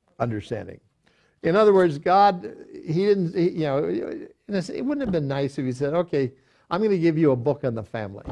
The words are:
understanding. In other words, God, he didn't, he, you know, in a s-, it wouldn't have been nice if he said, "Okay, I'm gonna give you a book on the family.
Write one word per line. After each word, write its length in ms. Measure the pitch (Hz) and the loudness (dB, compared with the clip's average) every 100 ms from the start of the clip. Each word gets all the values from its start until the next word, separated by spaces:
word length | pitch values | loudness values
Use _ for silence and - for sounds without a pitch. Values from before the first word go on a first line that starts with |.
| _ - | _ -6
understanding. 640 | 120 107 - 110 95 - _ _ _ _ _ _ | -4 -4 -6 -10 -10 -16 _ _ _ _ _ _
In 140 | 165 190 | 0 4
other 160 | 214 | 6
words, 260 | 196 180 143 | 6 4 2
God, 560 | 170 190 202 180 107 - - | 2 6 6 4 -6 -14 -18
he 340 | - - 160 202 | -14 -4 0 2
didn't, 280 | 202 165 | 2 2
he, 140 | 185 170 | 0 0
you 100 | - | 0
know, 280 | 151 139 165 | -2 0 -2
in 680 | 180 - - - _ - | -4 -6 -10 -14 _ -8
a 40 | 202 | -6
s-, 100 | 170 | -4
it 140 | - | -6
wouldn't 220 | 262 294 247 | -4 -4 -2
have 60 | |
been 160 | 175 139 | -2 -2
nice 300 | 139 139 139 | -2 -4 -4
if 60 | |
he 80 | 131 | -4
said, 220 | 123 139 | -2 -2
"Okay, 380 | 165 175 147 127 - _ _ _ | -2 -2 -2 -2 -4 _ _ _
I'm 120 | 175 | -2
gonna 160 | 214 190 | 0 2
give 200 | 165 160 | 2 4
you 140 | 156 | 2
a 40 | 127 | 2
book 280 | 127 139 | 0 -2
on 100 | 135 | -4
the 80 | 113 | -6
family. 420 | 107 117 104 98 - | -8 -8 -8 -10 -14